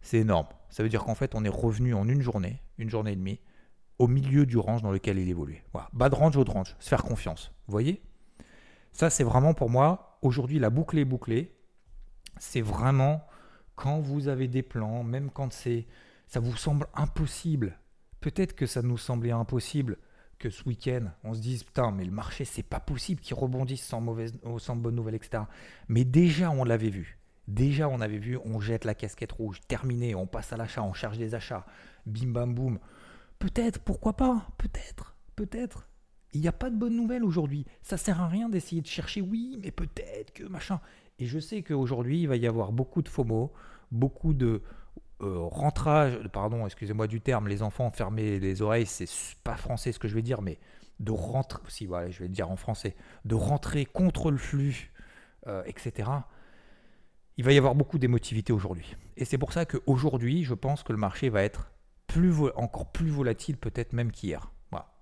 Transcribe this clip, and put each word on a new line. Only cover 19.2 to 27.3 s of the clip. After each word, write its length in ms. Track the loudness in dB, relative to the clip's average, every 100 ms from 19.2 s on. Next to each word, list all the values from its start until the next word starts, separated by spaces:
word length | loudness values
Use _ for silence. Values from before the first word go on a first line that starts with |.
| 0
impossible 680 | 0 0 -2 -2 -2 -2 -4 -10 -20 -20 -10
que 100 | -8
ce 140 | -6
week-end, 420 | -6 -4 -2 -2 -4 -8
on 120 | -8
se 60 | -6
dise, « 220 | -4 -6
Putain, 280 | -4 0 0
mais 120 | 0
le 60 | -4
marché, 340 | -4 -6 -6
c'est 200 | -8 -6
pas 160 | -6 -6
possible 400 | -4 -6 -2 -6
qu'il 160 | -4 -4
rebondisse 480 | -2 0 -2 -4
sans 160 | -6 -4
mauvaise, 360 | -4 -4 -6 -8 -8 -8
sans 160 | -4
bonne 220 | -4 -2 -2
nouvelle, 180 | -2
et 60 | -6
cetera. » 260 | -4 -6 -6 -12 -20 -20 0
Mais 160 | 4
déjà, 460 | 6 8 8 6 2
on 140 | 2
l'avait 260 | 4 4 2
vu. 300 | -2 -8 -14 _